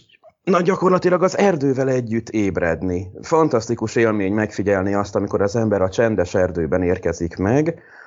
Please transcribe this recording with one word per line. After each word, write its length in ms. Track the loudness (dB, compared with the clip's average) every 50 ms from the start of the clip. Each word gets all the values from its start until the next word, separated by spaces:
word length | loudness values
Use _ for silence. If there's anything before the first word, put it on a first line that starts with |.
| _ _ _ _ _ -20 _ _ _
na, 180 | 0 2 2
gyakorlatilag 600 | 2 2 0 2 2 2 2 2 2 2 2 2 2
az 140 | 2 2
erdővel 520 | 2 2 2 2 2 0 0 0 0 0 0
együtt 400 | 0 -2 -2 -2 -4 -4 -4 -2
ébredni. 840 | -2 0 0 0 0 0 0 0 0 -2 -2 -4 -4 -4 -6 -8 -14 -16
Fantasztikus 760 | -6 -2 0 2 2 2 0 0 -2 -2 -4 -4 -4 -2 0
élmény 380 | 2 2 2 2 0 0 0 0
megfigyelni 600 | 0 -2 -2 -4 -2 0 0 0 2 0 0 0
azt, 220 | 0 -2 -2 -2
amikor 260 | -4 -2 -2 0 0
az 140 | 0 0 0
ember 260 | 0 0 0 2 2
a 80 | 0 0
csendes 440 | 2 0 0 2 2 0 -2 0 0
erdőben 480 | 0 0 0 0 -2 -2 0 0 0 0
érkezik 520 | 0 0 0 -2 -4 -4 -4 -6 -6 -4
meg, 440 | -2 0 2 2 2 2 0 -4 -8 -12 -20 -20 -20 -20